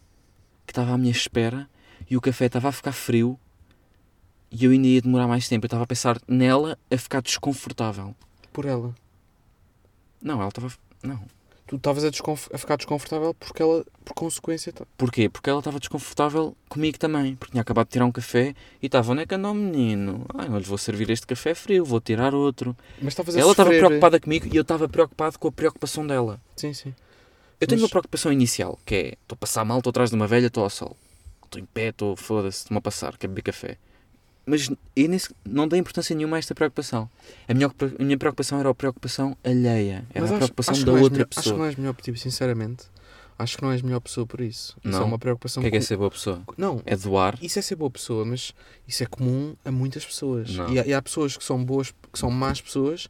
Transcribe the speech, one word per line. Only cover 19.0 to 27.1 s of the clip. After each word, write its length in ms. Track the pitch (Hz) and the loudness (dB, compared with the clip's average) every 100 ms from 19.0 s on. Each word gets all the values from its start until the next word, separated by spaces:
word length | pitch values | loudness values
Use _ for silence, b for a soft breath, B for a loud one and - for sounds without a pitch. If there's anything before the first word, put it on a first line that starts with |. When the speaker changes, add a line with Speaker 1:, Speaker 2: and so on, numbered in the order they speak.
| 113 | 2
Speaker 1:
"Onde 100 | 135 | 0
é 40 | 165 | -2
que 80 | |
anda 140 | 190 202 | -4 -2
o 40 | |
menino? 720 | 208 196 147 113 101 98 104 123 | -2 0 2 2 0 -2 -4 -8
Ai, 120 | - 165 | -8 -4
não 80 | 104 | -4
lhe 60 | |
vou 120 | 92 101 | -4 -6
servir 320 | - 104 110 | -4 -2 -2
este 180 | 117 - | -2 -4
café 280 | 127 151 | -4 -4
frio, 320 | 165 - 185 151 | -4 2 2 2
vou 140 | 113 | 0
tirar 320 | - 110 135 | 0 0 2
outro." 420 | 143 143 127 123 123 B B | 2 0 0 -6 -8 B B
Speaker 2:
Mas 120 | 139 | -8
estavas 200 | - 170 | -6 -2
a 60 | 170 | 6
Speaker 1:
Ela 120 | 165 | 6
estava 180 | 202 180 | 8 8
Speaker 2:
sofrer. 160 | 165 170 | 10 8
Speaker 1:
preocupada 340 | 151 165 160 | 10 8 8
comigo 260 | 151 160 - | 2 -2 2
e 40 | 156 | 0
eu 60 | |
estava 240 | 147 160 156 | 2 0 0
preocupado 500 | 151 160 - 156 - | 2 2 2 -4 -2
com 100 | 160 | -4
a 40 | |
preocupação 540 | 127 160 - 143 156 151 | 0 -2 -2 -8 -6 -2
dela. 320 | 131 113 98 _ | -2 -2 -6 _
Speaker 2:
Sim, 200 | - 151 | -10 -10
sim. 200 | 139 139 131 b | -8 -14 -16 b